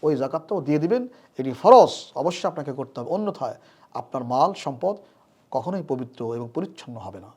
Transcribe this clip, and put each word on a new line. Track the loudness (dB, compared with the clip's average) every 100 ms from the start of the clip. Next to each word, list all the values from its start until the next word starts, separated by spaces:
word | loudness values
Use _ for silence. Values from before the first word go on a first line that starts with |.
ওই | 0 0
যাকাতটাও | -2 -4 -4 -4
দিয়ে | 0 2
দিবেন, | 2 0 -2 -12 _ -6
এটি | -6
ফরজ, | 2 8 10 10 4 -10
অবশ্যই | -4 -4 -2 -6
আপনাকে | -6 -10
করতে | -8 -10 -10
হবে, | -6
অন্যথায় | -4 -4 -4 -8 -8 _ _ _
আপনার | -12 -8 -8
মাল | -2 2 2
সম্পদ | 0 -8 -4 -4 -4 -12 _ _ _ _
কখনোই | -6 -4 -8 -4
পবিত্র | -6 -6 -8 -8
এবং | -6 -8
পরিচ্ছন্ন | -8 -8 -12 -16 -14
হবে | -14 -16
না। | -20